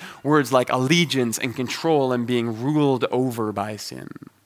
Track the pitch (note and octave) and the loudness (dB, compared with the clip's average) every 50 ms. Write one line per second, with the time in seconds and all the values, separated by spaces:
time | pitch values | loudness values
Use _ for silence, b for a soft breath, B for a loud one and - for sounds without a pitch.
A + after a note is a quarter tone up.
0 | B B B B - C#3 D3+ D3+ C3+ A#2 C3+ B2+ A#2+ - - B2+ C3 C3 E3+ F3 | B B B B 0 2 4 4 4 4 4 2 4 2 0 0 2 4 4 4
1 | E3+ C3 C3 C3 B2 A#2 G#2+ - - B2+ A2 C3+ B2+ - - - - E3 D#3 C#3+ | 4 2 2 0 0 0 -2 -2 -4 -4 -4 -4 -6 -6 -6 -4 0 0 2 2
2 | C3+ B2+ B2+ B2 A#2+ A#2 B2 A#2+ A#2 A#2 A2 A2 B2 C#3+ D#3 D3+ D3 C#3 C3 A#2+ | 2 2 0 0 0 0 0 0 0 -2 -4 -4 -2 0 2 2 4 4 2 2
3 | - - - B2+ C3 C3 A#2 A#2 A2 G#2+ G2+ G2+ G2+ G#2+ A2 G2+ - - - B1+ | 0 0 0 0 0 0 -2 -2 -4 -4 -2 -4 -4 -6 -6 -10 -12 -12 -14 -14
4 | - - - - - - - _ _ | -14 -14 -16 -16 -18 -20 -20 _ _